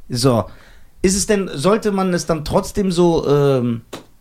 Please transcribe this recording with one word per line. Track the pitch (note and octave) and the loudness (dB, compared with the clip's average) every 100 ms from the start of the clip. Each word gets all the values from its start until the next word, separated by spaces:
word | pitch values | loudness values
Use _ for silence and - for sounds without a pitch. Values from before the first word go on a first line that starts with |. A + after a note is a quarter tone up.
| - | -10
So. | A#2+ C3 A2+ - - - - - - | 0 2 2 -2 -10 -20 -20 -20 -2
Ist | F#3+ G3 | -2 0
es | - | 0
denn, | G3+ F3+ | -2 -2
sollte | C#3+ E3+ G#3+ G#3+ | -2 0 2 0
man | G3 F#3+ | 0 0
es | F3 D3+ | -2 -2
dann | D#3+ | -4
trotzdem | D3+ F#3 - G#3 F#3+ | -2 -2 -2 -2 -2
so, | E3+ F3 E3 - | 2 2 2 2
ähm, | C#3+ C#3+ C3 A#2+ A#2 - - - - | 2 2 2 0 -4 -8 -20 -20 -20